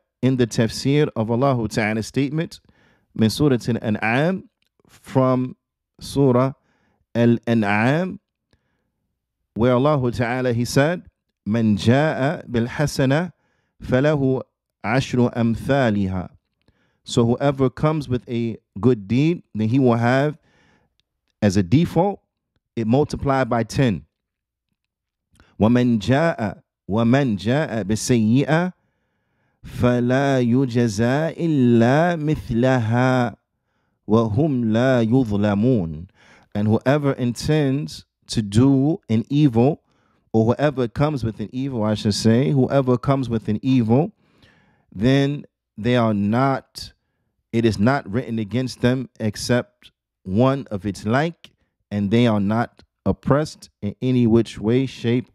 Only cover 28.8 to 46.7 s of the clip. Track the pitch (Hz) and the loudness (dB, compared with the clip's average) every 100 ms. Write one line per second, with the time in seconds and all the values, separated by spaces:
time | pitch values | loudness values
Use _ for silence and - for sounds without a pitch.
28.8 | _ _ _ _ _ _ _ _ - - | _ _ _ _ _ _ _ _ -14 -2
29.8 | 123 123 120 131 139 135 120 127 135 120 | 0 2 0 0 2 0 2 0 0 0
30.8 | 120 101 120 139 160 - 170 147 120 117 | 0 0 0 0 -2 -4 -2 2 4 6
31.8 | 117 143 175 170 147 151 - 113 127 127 | 4 4 2 -2 -4 -4 -4 -2 0 0
32.8 | 110 120 127 127 120 - _ _ _ _ | 0 0 2 2 -2 -6 _ _ _ _
33.8 | _ _ - 110 113 104 160 127 113 110 | _ _ 0 0 2 0 0 0 0 2
34.8 | 131 127 110 127 117 101 104 101 120 120 | 2 2 2 0 0 0 0 2 2 0
35.8 | 80 76 90 _ _ - _ 104 107 110 | -2 -8 -14 _ _ -20 _ -4 0 0
36.8 | 131 147 139 123 123 113 147 156 139 139 | 2 0 0 -2 -4 -4 -2 0 0 -4
37.8 | 156 - - _ - 120 104 104 135 135 | -6 -14 -20 _ -8 -6 0 2 4 4
38.8 | 143 170 - 113 113 143 151 113 131 202 | 2 -2 -2 -4 0 2 2 4 2 0
39.8 | _ _ _ _ _ 113 110 120 147 127 | _ _ _ _ _ 0 2 2 0 0
40.8 | 120 - 147 139 113 104 104 127 135 123 | -4 0 -2 0 -6 -6 -10 -8 -6 -2
41.8 | 107 104 110 95 113 117 151 139 123 139 | -2 0 -2 0 2 2 2 2 2 2
42.8 | 127 123 143 135 120 113 - 107 131 131 | 2 0 0 -2 -2 -4 -4 -4 0 0
43.8 | 110 123 208 - _ _ _ _ _ _ | 2 2 0 -6 _ _ _ _ _ _
44.8 | _ 92 120 139 139 143 - _ _ - | _ -2 2 2 0 -4 -12 _ _ -6
45.8 | 113 123 113 101 101 117 135 131 - | -2 0 2 0 0 0 0 -2 -8